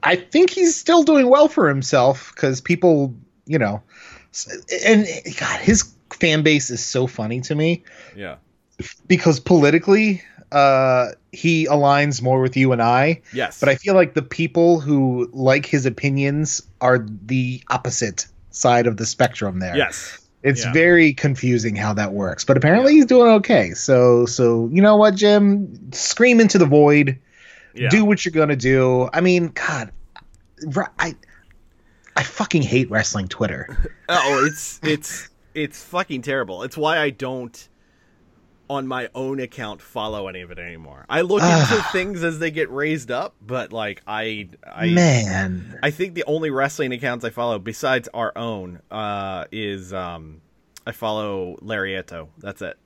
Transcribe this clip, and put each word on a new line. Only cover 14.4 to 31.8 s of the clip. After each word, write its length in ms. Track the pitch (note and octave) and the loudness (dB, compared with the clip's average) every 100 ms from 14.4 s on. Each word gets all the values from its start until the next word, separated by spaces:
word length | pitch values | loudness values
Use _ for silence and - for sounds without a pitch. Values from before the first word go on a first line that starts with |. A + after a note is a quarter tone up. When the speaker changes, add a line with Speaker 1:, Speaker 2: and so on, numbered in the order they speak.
| E3 E3+ E3+ E3+ | -4 2 4 2
Speaker 1:
who 480 | C#3+ C#3+ C3 B2 A#2+ | 2 0 0 -2 -6
like 340 | C3 C3 C#3 C#3 | -2 2 2 0
his 180 | D3 C3 | -2 -2
opinions 760 | A2+ C#3 C3+ C#3 D3 D#3 - - _ | -4 -4 -2 -2 -2 -4 -6 -10 _
are 240 | B2+ B2+ A2 G#2+ G#2 | 0 0 -2 -14 -4
the 360 | C3 B2+ B2+ - | -4 -4 -8 -6
opposite 580 | - - - A2 F#2 - - - | -6 -4 -6 -6 -6 -12 -16 -20
side 360 | - C3 A#2+ A#2+ | -2 2 2 2
of 120 | G#2+ | -2
the 80 | A2+ | -8
spectrum 520 | - B2 - G2+ F#2 | -2 -2 -2 -8 -6
there. 160 | F#2 A2 | -6 -4
Speaker 2:
Yes. 420 | A2 - - - _ _ | -4 -6 -16 -20 _ _
Speaker 1:
It's 200 | C3+ C3 | -2 -2
Speaker 2:
Yeah. 80 | G#2+ | -2
Speaker 1:
very 400 | D#3 E3+ F3 D#3+ | 2 4 6 4
confusing 640 | C3+ D3 C3 B2 A#2+ A2+ | 4 -2 -2 -2 -2 -2
how 180 | G2+ G#2 | -4 -4
that 180 | G#2 G2 | -4 -4
works. 320 | G2+ F#2+ E2 | -4 -6 -6
But 120 | - C3+ | 0 2
apparently 360 | D3 G3 C4+ | 4 4 6
Speaker 2:
Yeah. 40 | D4+ | 6
Speaker 1:
he's 80 | B3+ | 8
doing 240 | B3+ A#3+ | 6 8
okay. 380 | A3 G3 G3+ F#2 | 6 4 2 2
So, 540 | F2 - C3 B2 A#2+ A#2+ | -4 2 4 6 4 2
so 420 | A#2+ A#2+ A#2 A#2 | 2 2 2 0
you 100 | E3 | 6
know 140 | G3+ G#3+ | 8 8
what, 180 | G#3+ G3 | 6 4
Jim? 760 | G#3 G#3 G3+ G3+ F#3+ - - | 4 6 4 2 -2 -12 -16
Scream 460 | - - - B3 A#3+ | -8 -6 2 4 6
into 180 | A3+ G3+ | 6 6
the 80 | D#3+ | 6
void. 520 | D3 D3 D3 C#3+ C3 _ _ - - _ | 6 6 6 2 -2 _ _ -20 -20 _
Speaker 2:
Yeah. 140 | - A#2 | -6 2
Speaker 1:
Do 160 | G3 | 2
what 180 | G#3 G#3 | 4 2
you're 100 | F3+ | 0
gonna 220 | D#3+ D3+ | 0 0
do. 540 | C#3+ A#2+ C3 B2+ B2+ B2+ | 0 2 2 4 2 0
I 80 | - | 0
mean, 260 | F3+ F3+ E3+ | 2 2 0
God, 380 | - - D3 G#2+ - - - _ _ _ _ | -6 -6 -6 -8 -14 -20 -20 _ _ _ _
ri-, 220 | D#3 C#3 - - | -8 -6 -6 -6
I, 160 | E3+ - _ _ _ _ _ _ | -8 -8 _ _ _ _ _ _